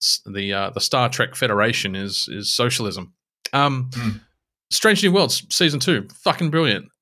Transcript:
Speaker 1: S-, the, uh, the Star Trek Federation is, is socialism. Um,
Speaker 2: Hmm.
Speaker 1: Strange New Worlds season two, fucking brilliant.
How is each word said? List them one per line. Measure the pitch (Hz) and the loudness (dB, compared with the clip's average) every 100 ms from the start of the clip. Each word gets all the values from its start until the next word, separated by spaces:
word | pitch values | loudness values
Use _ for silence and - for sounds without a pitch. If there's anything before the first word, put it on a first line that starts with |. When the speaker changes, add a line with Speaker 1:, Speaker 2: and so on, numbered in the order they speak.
Speaker 1:
S-, | - - 107 | -2 -2 -4
the, | 101 98 | -6 -2
uh, | 98 98 | -2 -2
the | - | -4
Star | - 131 120 | 0 2 0
Trek | - 117 - | 0 -2 0
Federation | 123 101 110 117 98 95 | 0 2 2 0 -4 -6
is, | 98 95 - | -6 -6 -6
is | 101 104 | -6 -4
socialism. | - 120 123 107 90 90 _ _ _ - | 0 0 0 -4 -6 -12 _ _ _ -4
Um, | 139 143 131 127 127 | 0 0 0 -6 -4
Speaker 2:
Hmm. | 113 104 _ _ _ _ - | -6 -6 _ _ _ _ -6
Speaker 1:
Strange | - 220 202 | 2 2 4
New | 196 | 4
Worlds | 196 131 - - | 4 2 -2 -2
season | - 165 143 | 2 2 2
two, | 185 123 - - | 0 0 -2 -2
fucking | - - 160 | -2 0 0
brilliant. | 160 147 95 - _ | 2 2 0 -6 _